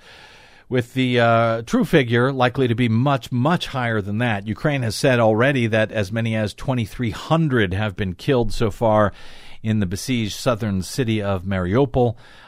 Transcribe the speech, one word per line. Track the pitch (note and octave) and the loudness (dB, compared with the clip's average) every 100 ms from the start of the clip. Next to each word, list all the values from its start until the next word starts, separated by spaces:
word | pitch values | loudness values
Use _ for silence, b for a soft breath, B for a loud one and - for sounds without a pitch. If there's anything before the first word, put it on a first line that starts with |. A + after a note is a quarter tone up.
| B B B B B B B | B B B B B B B
with | B2+ A#2+ | -4 -2
the, | C3+ B2+ A#2+ | -2 2 2
uh, | A#2 A2+ A#2 A2+ | 4 4 2 -2
true | A#2 B3+ | -2 -2
figure | G3+ E3 A#2+ A#2 B2+ | 4 2 4 2 2
likely | C3+ B2 C3 B2+ | 2 0 2 0
to | |
be | A#2 B2 | 2 2
much, | A2 C#3 C3+ - | 2 2 0 -2
much | B2 C#3 F3 - | -2 0 0 -2
higher | C3+ A#2+ A2 | -4 -2 -2
than | G2 G#2 | -2 -2
that. | B2 G2+ G#2 | -2 -2 -6
Ukraine | G#2 D#3+ C#3 | -4 -2 -2
has | A2+ - | -4 0
said | C#3 B2 | 2 4
already | A2 A2 C3 C#3 A#2 | 4 4 2 2 2
that | A2 A2 | 2 0
as | G#2+ F#2+ | -2 -4
many | A2+ A#2 | -4 -2
as | A2 G#2 | -2 -4
twenty-three | - - B2+ A2 - A#2+ | -4 -4 -2 -4 -4 -6
hundred | - - D#3+ D#3 B2 G2 | -6 0 2 2 2 2
have | F#2 G#2+ F#2 | 0 -4 -4
been | G2 | -6
killed | F2 - B2+ A2+ | -2 0 2 2
so | - A2 | 0 -2
far | - A2+ G#2+ G#2 B B B B B | 0 2 4 2 B B B B B
in | A2 G#2+ | -2 0
the | F#2+ | -2
besieged | F#2+ - B2 G#2 - | -4 -4 -2 -2 -2
southern | C3+ A2 A2 F#2+ | -2 0 -2 -2
city | F2 - A2+ G#2+ | -4 -2 0 0
of | G2+ F#2+ | -2 -4
Mariupol | F#2+ F#2+ F2+ A2+ C#3 C3+ A#2+ B B B | -2 -2 0 2 2 2 0 B B B